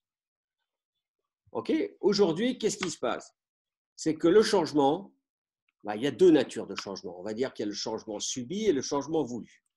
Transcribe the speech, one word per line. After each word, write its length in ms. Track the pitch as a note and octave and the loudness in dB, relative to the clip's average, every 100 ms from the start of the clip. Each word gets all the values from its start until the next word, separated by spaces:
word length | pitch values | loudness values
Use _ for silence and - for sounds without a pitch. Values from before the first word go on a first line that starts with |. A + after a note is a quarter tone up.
| _ _ _ _ _ _ _ _ _ _ _ _ _ _ _ | _ _ _ _ _ _ _ _ _ _ _ _ _ _ _
Ok ? 220 | - - D#4 - - | -10 -4 -2 -2 -2
Aujourd'hui, 580 | F#3+ G3+ F#3 D#3 A#3+ - | 0 2 2 2 -2 -2
qu'est-ce 180 | G#3+ - | -4 -4
qui 140 | F#3 | -8
se 80 | - | -6
passe ? 340 | B2 D#2+ - _ _ _ _ _ _ - | -4 -6 -10 _ _ _ _ _ _ -8
C'est 200 | D#3+ D#3 | -4 0
que 120 | E3+ | 6
le 160 | G3+ | 6
changement, 680 | A3 G3 D3+ D3 C#3 E3+ G3 _ _ _ _ _ _ _ | 6 2 2 2 2 2 -6 _ _ _ _ _ _ _
bah, 120 | G#2 G#2+ | -8 -4
il 80 | |
y 40 | B2 | -4
a 40 | |
deux 180 | A2 F#3 | 6 8
natures 380 | D3+ A#2 A#2+ G2+ | 8 4 -4 -8
de 80 | G2 | -8
changement. 440 | - F#2+ F#2+ F2 | -10 -10 -12 -10
On 40 | |
va 100 | F#2+ | -10
dire 200 | A2 B2+ | -6 -6
qu'il 100 | - | -6
y 40 | G#2+ | -8
a 20 | |
le 60 | G2+ | -6
changement 440 | B2 A2 - G#2 | -8 -8 -8 -8
subi 460 | - - B2 F#3+ A3 | -6 -8 -6 -2 0
et 80 | |
le 100 | C#3+ | 0
changement 400 | A#2 C#3+ C3+ D#3+ | 0 -4 -2 -4
voulu. 400 | B2+ A#2+ - _ _ | -2 -6 -12 _ _